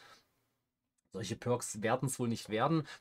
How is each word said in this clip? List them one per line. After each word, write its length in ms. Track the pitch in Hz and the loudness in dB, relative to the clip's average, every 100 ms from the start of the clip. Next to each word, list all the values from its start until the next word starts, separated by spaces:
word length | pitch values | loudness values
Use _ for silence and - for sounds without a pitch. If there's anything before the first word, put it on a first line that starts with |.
| - - _ _ _ _ _ _ _ _ _ 95 | -20 -20 _ _ _ _ _ _ _ _ _ -8
Solche 200 | 107 113 | -6 -4
Perks 480 | - 120 - 110 | 0 0 -2 -2
werden's 340 | 110 127 139 - | 2 2 2 0
wohl 100 | 120 | -2
nicht 220 | 113 - | -2 -2
werden, 380 | 107 135 160 147 - | 2 4 2 0 -6